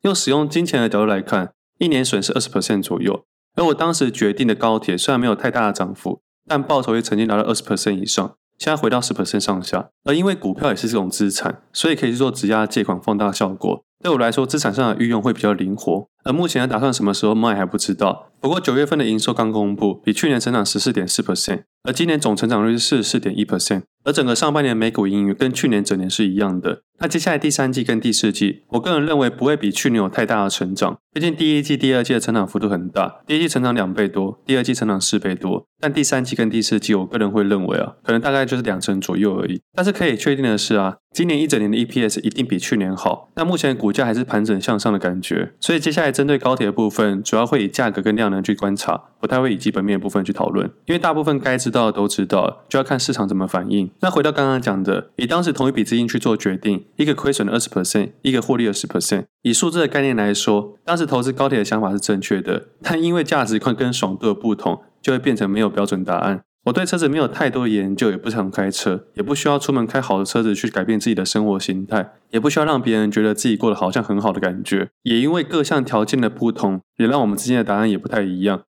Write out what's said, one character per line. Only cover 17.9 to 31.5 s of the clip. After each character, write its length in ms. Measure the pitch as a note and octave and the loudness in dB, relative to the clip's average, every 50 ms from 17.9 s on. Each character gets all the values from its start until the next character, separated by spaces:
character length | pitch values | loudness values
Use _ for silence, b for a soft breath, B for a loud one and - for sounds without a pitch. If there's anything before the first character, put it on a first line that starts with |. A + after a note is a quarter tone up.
| G2 | -2
道。 360 | - G#2 F#2+ - - - - _ _ | 2 2 0 0 -2 -10 -20 _ _
不 100 | - C3+ | -2 0
过 100 | E3 F#3 | 0 0
九 160 | F3+ - B2 | 0 0 2
月 80 | C3+ D3 | 2 2
份 140 | C#3 E3 D3+ | 2 2 0
的 80 | C3+ | 2
营 140 | A2+ G#2+ A2 | 0 0 0
收 120 | G#2+ - | 0 -2
刚 200 | A#2 - A#2 A2 | 0 0 0 0
公 240 | A2 G#2+ G#2 G2+ G#2 | 0 0 0 0 0
布， 260 | G2+ A2 G2+ F#2 - - | 0 0 0 0 0 0
比 80 | - | 0
去 160 | G#2 - - D#3+ | 0 2 2 2
年 120 | C#3 A#2+ | 2 2
成 120 | - A#2+ | 2 0
长 140 | A#2+ A#2 G#2 | 0 0 0
十 140 | - - G#2 | 0 -2 0
四 120 | - B2+ | 0 0
点 160 | A#2 - F#2 F#2 | 0 0 0 0
四 140 | - - | -2 -2
percent， 420 | A#2 - F#2 F2+ - - F#2+ E2+ - _ _ _ _ | 0 -2 -2 -2 -2 -4 -4 -6 -6 _ _ _ _
而 100 | B2+ B2+ | -6 -2
今 140 | - E3+ E3+ | 0 2 2
年 120 | D#3+ D3 | 2 2
总 160 | D#3 A2+ G#2 | 2 0 0
成 140 | G2 - A2+ | 0 0 0
长 180 | A#2+ G#2 G#2 A2+ | 2 2 2 2
率 40 | |
是 80 | A#2 A#2 | 2 2
四 180 | A2 - D3+ B2+ | 2 2 2 0
十 60 | G#2 | 0
四 160 | - - B2+ | 0 -2 -2
点 180 | - G2+ F#2+ - | -2 -2 -2 -2
一 80 | G#2 | -2
percent。 380 | - - F#2 - - G#2 F#2+ - _ _ _ _ | 0 0 -2 0 0 -2 -2 -2 _ _ _ _
而 80 | C#3 | -2
整 140 | C#3+ D#3 C#3 | 0 0 0
个 100 | B2 A#2 | 0 0
上 160 | A2+ - D3+ | 2 2 2
半 120 | D3 D#3 C#3+ | 2 2 2
年 120 | C3 A#2+ | 2 2
美 140 | A2+ A2 A2+ | 2 0 0
股 160 | A2+ - G#2 | 0 0 0
盈 220 | G2 G2 G2+ G2+ G2 | 2 2 2 2 0
余 60 | G2 | 0
跟 200 | - C3 C3 B2+ | 0 0 -2 0
去 160 | B2+ - C#3 | 0 0 0
年 140 | A2+ G#2 G2+ | 2 0 0
整 120 | - G#2 | 0 -2
年 140 | F#2 F#2 F#2 | -2 -2 -4
是 180 | - - A2+ G2 | -2 0 0 0
一 80 | F#2+ | 2
样 240 | G2+ G#2+ G2 F#2 F2+ | 0 0 0 -2 -2
的。 220 | F2 F2 - - _ _ _ _ | -2 -4 -6 -6 _ _ _ _
那 100 | - D#3 | -6 -2
接 120 | - E3 | -2 0
下 100 | D#3+ - | 0 0
来 80 | - C#3+ | -2 0
第 140 | C#3 D3+ | 0 -2
三 200 | C#3+ - C3+ C3 | 0 0 0 0
季 120 | B2+ C3 A#2+ | 0 -2 0
跟 180 | - A#2 A2 | 0 0 0
第 100 | A2+ B2 | 0 0
四 200 | G#2 - - G#2+ | 0 2 0 0
季， 320 | G2 - G#2 G2+ F#2+ - _ _ | 0 2 0 -2 -2 -4 _ _
我 100 | - A#2+ | -4 -4
个 180 | A2+ - F3 D3+ | 0 0 0 0
人 80 | C#3+ | 2
认 140 | D#3 D#3+ C#3+ | 2 2 2
为 100 | C3+ A#2+ | 2 2
不 160 | A#2+ B2+ B2 | 0 0 0
会 100 | C#3 D3+ | 0 0
比 160 | D3+ - G2+ | 2 0 -2
去 200 | G2 - - C#3 | -2 0 0 0
年 100 | A#2 A2+ | 2 2
有 80 | G2+ F#2+ | 0 0
太 160 | - - A2+ | 0 -2 0
大 180 | G2+ A#2 G#2+ G2+ | 2 2 0 0
的 60 | G2 | 0
成 240 | - - - F#2 G2 | -2 -2 -4 -4 -2
长， 240 | - G#2 F2+ F#2 - _ _ _ | -2 -2 -2 -2 -6 _ _ _
毕 80 | D#3 | -2
竟 140 | D#3 E3+ D#3 | 0 0 0
第 240 | D#3 E3 D#3 | 2 2 2